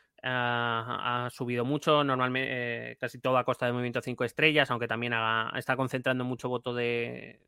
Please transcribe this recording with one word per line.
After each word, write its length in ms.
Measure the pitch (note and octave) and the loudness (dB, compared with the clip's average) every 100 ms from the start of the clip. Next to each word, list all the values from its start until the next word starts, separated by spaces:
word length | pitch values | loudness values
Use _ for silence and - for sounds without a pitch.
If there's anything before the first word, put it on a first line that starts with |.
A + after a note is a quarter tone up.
| _ _ | _ _
ah, 1040 | B2+ B2+ A#2+ A#2+ A#2+ A2+ A#2 A#2 - A#2+ B2 | -4 -2 0 0 0 -2 -4 -4 -2 -2 -4
ha 40 | |
subido 340 | - B2 A#2+ A#2+ | -6 -4 -2 0
mucho, 380 | D3 - D3 | 0 4 4
normalme-, 420 | C#3+ C3 B2+ B2+ C3 | 4 2 2 0 -2
eh, 500 | B2+ A#2+ A#2 A#2 B2 | -2 -4 -4 -8 -8
casi 200 | B2 B2+ | -8 -2
todo 180 | C3 B2+ | 2 4
a 80 | B2 | 4
costa 200 | B2 B2 | 2 0
del 80 | |
Movimiento 280 | B2 B2 A#2+ | 0 0 -2
Cinco 240 | B2+ A#2+ A#2+ | -4 -4 -4
Estrellas, 440 | - D#3 D3+ C#3 | 4 4 6 4
aunque 160 | A#2+ A#2 | 0 -2
también 260 | A2+ A#2+ | -2 -2
ha, 380 | A#2 A2+ A2+ A2+ - | 0 2 0 0 -4
está 200 | A#2+ C3 | -2 0
concentrando 460 | C3 C3 B2+ B2+ B2+ | 0 0 0 0 -2
mucho 240 | B2+ B2+ | -4 -4
voto 240 | B2 B2 | -4 -2
de, 640 | A#2+ A#2+ A#2+ A#2 A#2+ A2+ - | -2 0 0 -4 -8 -14 -18